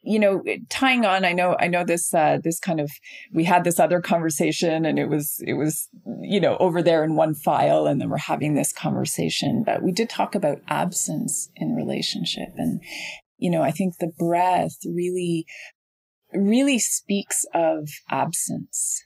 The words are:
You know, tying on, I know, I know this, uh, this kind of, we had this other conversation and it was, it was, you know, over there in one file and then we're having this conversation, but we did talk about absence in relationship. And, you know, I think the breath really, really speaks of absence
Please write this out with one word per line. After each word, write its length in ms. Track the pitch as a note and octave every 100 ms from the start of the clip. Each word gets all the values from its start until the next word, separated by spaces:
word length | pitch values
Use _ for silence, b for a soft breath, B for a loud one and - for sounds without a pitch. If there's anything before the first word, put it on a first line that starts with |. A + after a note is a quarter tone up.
You 160 | A#3+ G#3+
know, 260 | G3+ F#3+ - - A3+
tying 360 | - C4+ B3 G#3+
on, 200 | F#3+ F#3
I 80 |
know, 220 | F3 F3+ -
I 80 | F3
know 160 | F3
this, 300 | F3 E3+ -
uh, 260 | E3+ D3+ C#3+
this 160 | D#3+ E3+
kind 220 | - D#3+
of, 100 | D3 - B B B
we 100 | E3
had 200 | E3 F3+
this 160 | F3 E3+
other 220 | D#3+ F3
conversation 840 | - E3+ E3 - D#3+ D#3 F3 D#3+ D#3+
and 120 | C#3+
it 120 | C3
was, 260 | D3+ D3 - -
it 80 |
was, 360 | C3 D3+ - - - - -
you 180 | - F#3+
know, 180 | D#3+ G#2+
over 240 | F#3 E3+
there 220 | E3+ E3
in 120 | D#3 D#3
one 200 | D#3 D3+
file 500 | - D3+ D3 D#3 D3+
and 160 | C#3
then 80 | A2+
we're 80 | D3+
having 380 | - D3+ D3+ C#3+
this 180 | D3
conversation, 920 | - D#3+ C3+ B2+ - D#3+ - C#3+ -
but 200 | - -
we 80 | F#3
did 180 | F3+ A3+
talk 240 | - G3+
about 280 | G3 D3 - -
absence 800 | D3 E3+ - - D#3 - - - -
in 200 | D#3 D3+
relationship. 760 | - - - - E3+ - - -
And, 260 | D#2+ - B B B B _ _
you 140 | F3+
know, 100 | E3
I 100 | C#3+
think 260 | - F#3+ -
the 140 | E3+ -
breath 600 | E3+ E3+ F3+ F3+ D#3+ - -
really, 600 | E3+ F3+ F#3 F3 E3+ - B B _ _ _ _ _ _
really 460 | - G3 A#3 C#4 B3
speaks 680 | - - - G3+ - - -
of 360 | E3+ D#3+ D#3+ D3+ - -
absence 920 | C#3 D3+ - - - - - - -